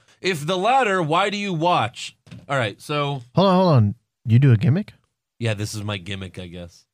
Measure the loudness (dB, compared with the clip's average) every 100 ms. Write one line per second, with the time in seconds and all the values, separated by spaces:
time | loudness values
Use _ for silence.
0 | _ _ -6 -4 -4 -2 2 2 2 0
1 | 0 0 0 -2 -4 -2 0 2 0 -6
2 | -16 -18 _ -20 -6 -4 -2 -6 -6 -4
3 | -4 -6 -4 0 4 4 4 4 4 0
4 | _ _ 2 4 6 4 4 0 -4 -14
5 | _ _ _ -8 -6 -4 -6 -8 -8 -8
6 | -8 -12 -12 -14 -16 -16 -18 -20 _